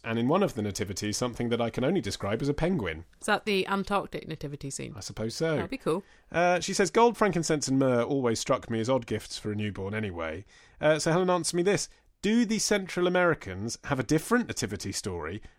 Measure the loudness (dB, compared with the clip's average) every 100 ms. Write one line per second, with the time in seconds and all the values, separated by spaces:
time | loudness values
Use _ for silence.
0 | -4 0 2 2 2 0 -4 -2 -4 -4
1 | -4 -2 -4 -2 -2 0 0 0 2 2
2 | 0 -4 -2 0 0 2 2 2 0 -4
3 | -10 -10 -2 0 2 0 2 -2 0 -2
4 | -2 -8 -10 -10 -8 -8 -8 -8 -10 -10
5 | -12 -6 -6 -2 0 0 -2 -4 -2 -2
6 | -4 -20 _ 2 4 2 0 0 2 6
7 | 4 6 2 2 0 0 2 2 4 4
8 | 2 2 2 0 0 -2 0 -2 2 0
9 | 0 -6 -6 -10 -6 -4 -4 -4 -6 -4
10 | -4 -4 -6 -6 -12 -20 -20 -2 2 2
11 | 2 2 4 2 0 0 2 2 -2 -12
12 | _ _ 2 4 4 2 2 0 0 0
13 | 2 4 4 2 -4 -6 -6 -8 -4 -2
14 | 2 0 2 0 0 -4 -4 -4 -6 -6
15 | -6 -6 -6 -8 -12